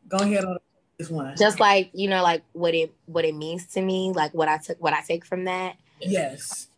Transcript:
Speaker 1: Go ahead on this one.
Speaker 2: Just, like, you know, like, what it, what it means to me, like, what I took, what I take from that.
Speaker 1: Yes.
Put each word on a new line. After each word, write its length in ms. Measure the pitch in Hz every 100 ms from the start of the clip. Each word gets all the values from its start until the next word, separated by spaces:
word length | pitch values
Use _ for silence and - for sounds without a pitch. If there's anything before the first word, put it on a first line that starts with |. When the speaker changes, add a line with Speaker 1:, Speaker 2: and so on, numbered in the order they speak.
| -
Speaker 1:
Go 80 | 190
ahead 260 | 202 202
on 140 | 190 180 _ _ _ _
this 120 | 160
one. 260 | 160 135 139
Speaker 2:
Just, 220 | 214 208
like, 300 | 208 202 185
you 160 | 180 196
know, 120 | 190
like, 220 | 180 165 _
what 220 | 165 170
it, 200 | 165 160 _ -
what 180 | 165 165
it 80 |
means 320 | 151 156 175 175
to 140 | -
me, 300 | 190 185 190
like, 200 | 180 151
what 160 | 165 156
I 80 | 156
took, 240 | - 170
what 120 | 170
I 80 | 147
take 240 | 151 170 -
from 200 | 185 185
that. 320 | 185 185 180 _ _
Speaker 1:
Yes. 680 | 185 190 147 131 - - -